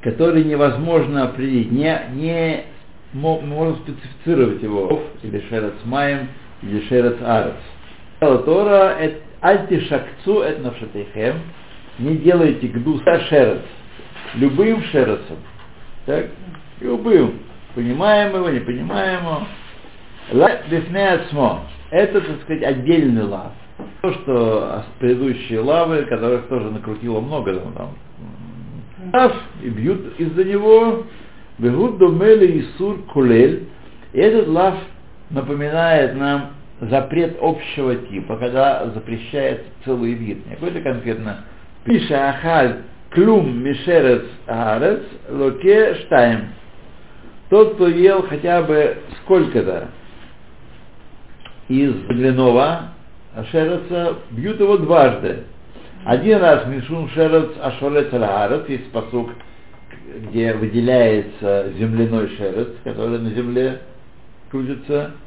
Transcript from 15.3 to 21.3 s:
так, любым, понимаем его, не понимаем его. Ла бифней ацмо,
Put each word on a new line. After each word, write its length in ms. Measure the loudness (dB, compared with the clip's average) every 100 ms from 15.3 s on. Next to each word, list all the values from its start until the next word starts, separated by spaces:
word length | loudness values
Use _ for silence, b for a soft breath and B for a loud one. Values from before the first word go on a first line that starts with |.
| -16 -16 -18 -20 -18 -16 -12 -4
так, 200 | -4 -4 -12 -16 -16 -18 -12
любым, 600 | -6 -4 4 6 6 -2 -14 -18 -12
понимаем 600 | -6 -4 0 4 4 2
его, 140 | 0 0
не 100 | -2
понимаем 600 | -4 -6 -4 -2 -2 -4
его. 220 | -4 -6 -6 -14 -18 -18 -18 -20 -20 -18 -2
Ла 180 | 4 4 2 -4
бифней 380 | -4 -2 0 2
ацмо, 460 | 2 0